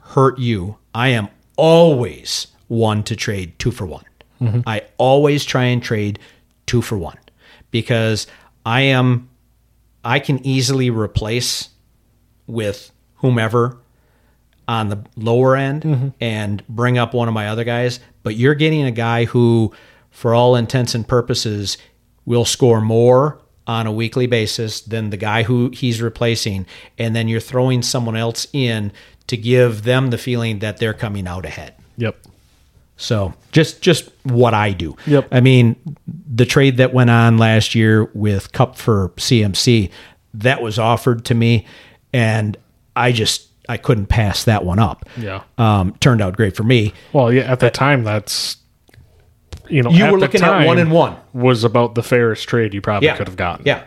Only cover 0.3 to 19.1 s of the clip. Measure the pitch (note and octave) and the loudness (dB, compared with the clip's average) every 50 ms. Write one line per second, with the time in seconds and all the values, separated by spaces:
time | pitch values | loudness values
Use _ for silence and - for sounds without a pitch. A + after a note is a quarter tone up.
0.3 | B2 - B2 A#2+ A2+ G2+ F2 G2+ G#2+ - _ _ - A2+ A#2+ C3+ B2 A2+ G#2 - | 2 -2 -4 -4 -4 -4 -6 -8 -12 -14 _ _ -6 -2 0 0 0 0 -2 -6
1.3 | _ _ _ _ _ - D3 D#3+ E3 E3 E3+ E3+ D3 B2 A#2+ F#2 D#2 - - - | _ _ _ _ _ 0 2 4 6 6 6 6 4 2 -2 -4 -8 -12 -12 -10
2.3 | - - - - _ _ _ - A#2+ A2+ A2+ A2 G#2+ G#2 G#2 - A#2 G#2+ - - | -8 -8 -10 -12 _ _ _ -6 -2 0 0 2 0 0 -2 -4 -6 -6 -6 -6
3.3 | G#2 G2 F#2 E2+ - - - B2+ - - G2+ E2+ D2+ - - _ _ _ _ _ | -6 -6 -8 -10 -10 -6 -6 -6 -4 -6 -8 -10 -10 -14 -18 _ _ _ _ _
4.3 | _ - B2 A2+ G2+ A#2+ A#2+ A2+ A2 G#2+ - - _ - B2 C3 C3+ C#3 D3 D3 | _ -4 -2 -2 0 -2 -2 -2 -4 -6 -8 -8 _ 0 2 4 4 4 4 4
5.3 | D3 C#3+ - - - C3+ B2 B2 B2 A#2+ A#2+ - A#2+ G#2+ G#2 G#2 G#2 - - - | 2 0 -2 -2 -2 0 0 0 0 -2 -2 -2 -4 -2 -2 -4 -6 -8 -12 -20
6.3 | _ _ _ _ _ _ _ - - A#2+ A2 - A#2 G2 E2 D2 - - _ _ | _ _ _ _ _ _ _ -2 -2 -2 -2 -2 -4 -6 -8 -10 -14 -18 _ _
7.3 | _ _ _ _ - - _ _ - A#2 A2 - B2 A2+ A2+ A2 A2 G#2 - - | _ _ _ _ -20 -20 _ _ -4 -4 -2 -2 0 0 0 0 -2 -4 -6 -10
8.3 | - - _ _ _ _ - A2+ A#2 B2+ C#3 C#3 C3+ B2+ B2+ B2+ B2 A#2+ B2 - | -16 -20 _ _ _ _ -6 -2 0 2 2 2 2 2 2 2 0 0 -4 -8
9.3 | _ _ _ _ _ _ _ _ _ _ _ _ _ _ - A#2 B2 C#3+ C#3+ - | _ _ _ _ _ _ _ _ _ _ _ _ _ _ -6 -4 -4 -2 -2 -2
10.3 | C#3+ B2+ B2+ C3+ C3 C3 B2+ A#2+ C#3 C3+ B2+ B2 A#2 A2 G#2+ G2 - - A2 G#2+ | -4 -4 -2 -2 -2 -2 0 -2 -2 -2 -2 -2 -2 -2 -4 -4 -4 -4 -4 -4
11.3 | A#2 B2 B2 - - - - - _ _ _ _ _ _ _ _ _ _ _ _ | -4 -4 -4 -6 -8 -8 -10 -14 _ _ _ _ _ _ _ _ _ _ _ _
12.3 | _ _ _ - A#2 A2+ G#2+ G2+ G2 - - - _ _ _ _ _ _ - C3 | _ _ _ -12 -8 -6 -6 -6 -6 -8 -12 -20 _ _ _ _ _ _ -2 0
13.3 | B2 A#2 A2 A2+ A2+ A#2+ A#2 B2 B2+ - _ _ _ _ _ _ _ _ _ _ | 0 0 0 0 0 0 0 -2 -4 -10 _ _ _ _ _ _ _ _ _ _
14.3 | _ _ _ _ _ _ _ - A#2 A2+ A2 G2+ G2+ G2+ G#2+ - - - G#2+ A2+ | _ _ _ _ _ _ _ -6 -4 -4 -4 -4 -6 -8 -10 -16 -14 -8 -4 -2
15.3 | A#2 B2 B2+ C3 C3 C3+ C3+ C3+ C#3 D3+ D3+ D#3 D3+ B2 C3 C#3 - - A#2+ A#2 | 0 2 2 2 2 0 0 -4 -4 -4 -4 -2 -2 -2 -2 -4 -6 -6 -6 -6
16.3 | A2 G#2+ G#2+ G2+ G#2 F#2+ - - A2+ G#2+ A#2+ B2 B2 B2 A#2+ A#2 - A#2+ A#2+ A2+ | -4 -4 -4 -4 -6 -6 -8 -10 -6 -2 0 0 2 0 0 -2 -2 -2 -2 -2
17.3 | A2+ A2 G#2 G#2 A2 A2+ A#2 A#2 A#2+ A#2+ B2 B2 B2 - _ _ _ _ - A2+ | -2 -4 -4 -4 -6 -6 -4 -4 -4 -2 -2 -4 -4 -8 _ _ _ _ -10 -8
18.3 | A2 A2+ A#2+ C#3 D3+ C#3+ D#3 D#3 D#3 D3+ C#3+ C3 A2+ A2+ A2+ A#2 | -4 0 2 2 2 2 0 0 0 0 0 -2 -2 -2 -2 -2